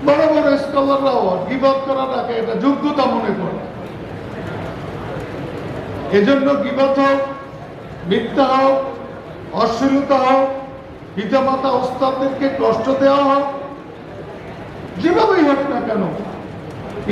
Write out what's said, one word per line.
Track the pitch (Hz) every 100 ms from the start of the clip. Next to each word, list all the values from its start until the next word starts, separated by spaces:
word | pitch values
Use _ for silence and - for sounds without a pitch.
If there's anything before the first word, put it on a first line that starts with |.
| 277
বড় | 294 311
বড় | 302 294 277
স্কলাররাও | - 277 277 277 269 226 190 180 -
গীবত | 269 269 269 269
করাটাকে | 269 262 254 240 226
একটা | 220 214
যোগ্যতা | 269 285 294 277 247
মনে | 226 214 190
করে। | 170 - - - - - - - - - - - - - - - - - - - - - - - - - - 202
এজন্য | 208 277 269 277
গীবত | 254 262 269 277 277
হোক, | 277 - - - - - - - - 170
মিথ্যা | 220 233 - 269 269
হোক, | 269 269 262 - - - - - - 175
অশ্লীলতা | 233 226 269 277 277 277 262
হোক, | 269 269 - - - - - - -
পিতামাতা | 202 269 269 254 269 247
ওস্তাদদেরকে | 254 - 262 269 277 269 269 269
কষ্ট | 226 226 269 269
দেওয়া | 277 277 277
হোক, | 277 285 - - - - - - - - - - - - - - -
যেভাবেই | 302 440 440 370 294
হোক | 277 285
না | 240 -
কেন, | 208 175 151 202 - - - - - - 208 202